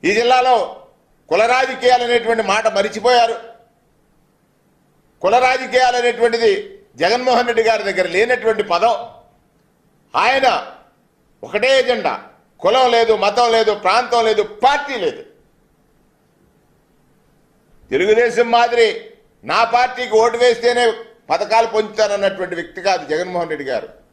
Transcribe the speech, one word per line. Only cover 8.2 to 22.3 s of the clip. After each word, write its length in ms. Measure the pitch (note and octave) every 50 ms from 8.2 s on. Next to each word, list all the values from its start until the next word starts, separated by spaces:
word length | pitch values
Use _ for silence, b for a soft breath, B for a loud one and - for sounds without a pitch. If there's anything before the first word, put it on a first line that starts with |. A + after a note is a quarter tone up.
| A3 A#3+ B3+ A#3 G#3+ A3 A3 G#3 G3+ -
పదం. 240 | E3+ F3 G3 A#3 A3+ - - - - - _ _ _ _ _ _ _ _ _ _ _ _ _ _ _ _ _ _ _
ఆయన 340 | C3+ F3+ A#3 C4+ C4+ C4 B3+ G3 C#3 - - - - _ _ _ _ _ _ _ _ _ _ _ _ -
ఒకటే 260 | A#2+ C#3+ G3+ G#3+ C4 C4+ C4
ఎజెండా, 320 | B3 A#3+ B3 A3 F#3+ D3+ A#2 - - - _ _ _ _ _ _
కులం 280 | - F3 A3 C4 C4 B3 A#3+
లేదు, 180 | A#3 A#3 A3+ A3 G3+ F#3+
మతం 240 | G#3 G#3 A#3 A#3+ A#3 A3+
లేదు, 160 | A3+ A3 G#3+ G#3 G3+ -
ప్రాంతం 360 | F#3 G3 A#3 B3 A#3 A#3+ A#3 A3+ A3
లేదు, 140 | G#3+ G3+ G3+ - - - A#3+
పార్టీ 320 | C4 C#4+ C#4+ - C#4 C4+ A#3 F#3
లేదు. 200 | D3+ B2 - - - _ _ _ _ _ _ _ _ _ _ _ _ _ _ _ _ _ _ _ _ _ _ _ _ _ _ _ _ _ _ _ _ _ _ _ _ _ _ _ _ _ _ _ _ _ _ _ _ _ _ - _
తెలుగుదేశం 560 | A#2+ C#3+ F3 G#3 G#3+ A3 A#3+ A#3 - A3 A#3+ A#3 A#3
మాదిరి 340 | A#3 A#3+ A#3 A#3 A#3+ A#3 G#3+ - - - - - _ _ _ _ _ _
నా 180 | B2 D#3 G3+ A#3 A3+ A3
పార్టీకి 400 | A#3+ B3 B3+ B3+ A#3+ B3 A3+ G#3+ A3 A3+
ఓటు 140 | A#3+ A3+ A#3 B3
వేస్తేనే 420 | B3 A#3 A3+ A#3 A#3+ A#3+ A#3+ B3 A#3 G#3+ - - - - _ _ -
పథకాలు 400 | D3 F3 G#3 - G#3+ A3+ A#3 A3+ A3
పొందుతానన్నటువంటి 840 | A3 G#3+ G#3 - - G#3+ G3+ G3+ G3 G3 F#3+